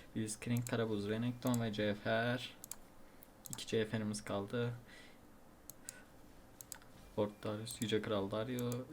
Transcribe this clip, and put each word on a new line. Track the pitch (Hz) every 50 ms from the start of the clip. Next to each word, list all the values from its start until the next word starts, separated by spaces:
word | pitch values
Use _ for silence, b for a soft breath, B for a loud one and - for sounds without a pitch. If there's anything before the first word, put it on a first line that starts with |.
| B B -
Blitzcrank, | 113 110 107 - - - 123 120 120 120 -
Karabuz | 123 117 113 110 107 101 101 104
Renekton | 110 113 120 123 123 - - 127 120 117
ve | 117 113 104
Cevher. | 107 104 104 104 104 - 113 113 113 117 123 123 127 - - - - - - - - - - - - - - - - - - - - - -
İki | - - -
Cevherimiz | - - 113 107 107 117 110 107 107 104 - -
kaldı. | - 101 101 98 101 127 120 120 120 120 120 B B B B B B B B B - - - - - - - - - - - B B B B B B B - - - - - - - - - - - - - - - - - - - - 107
Lord | 104 104 - - -
Darius, | 110 107 107 113 113 - -
Yüce | 117 107 110 107
Kral | 107 110 107 98 98 101
Dario, | 110 107 113 127 123 123 120 120 120 123 131 -